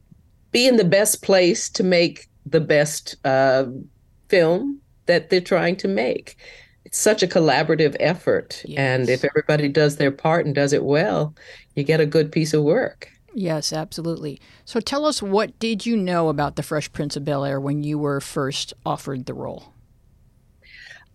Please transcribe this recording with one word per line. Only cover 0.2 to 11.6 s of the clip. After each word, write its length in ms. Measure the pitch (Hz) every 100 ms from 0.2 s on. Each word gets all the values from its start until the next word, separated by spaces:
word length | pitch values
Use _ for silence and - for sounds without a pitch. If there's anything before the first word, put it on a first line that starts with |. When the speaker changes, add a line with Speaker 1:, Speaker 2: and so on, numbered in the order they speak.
| _ _ _
Speaker 1:
be 140 | 240 254
in 80 | 233
the 80 |
best 380 | 175 196 208 -
place 460 | - 190 175 - -
to 120 | -
make 440 | 185 175 170 - - _ 135
the 140 | 160
best, 560 | 156 147 151 - - -
uh, 400 | 143 135 135 131 127 135 - _ _ _ -
film 500 | 185 160 180 285 277 _ _ -
that 240 | 170 160
they're 100 | 185
trying 360 | 175 180 170 185
to 120 | 196
make. 480 | 196 247 - - - - - - _
It's 140 | - -
such 240 | 214 214
a 40 | 180
collaborative 680 | 185 156 135 160 160 151 -
effort. 640 | 151 180 - 98 - - - 147
And 320 | 135 127 123
Speaker 2:
Yes. 100 | 127
Speaker 1:
if 20 | 143
everybody 380 | 156 156 151 143
does 280 | 156 147 147
their 140 | 143
part 360 | 139 160 165 156
and 80 |
does 180 | 139 143
it 120 | 143
well, 500 | 135 147 208 165 151 - - -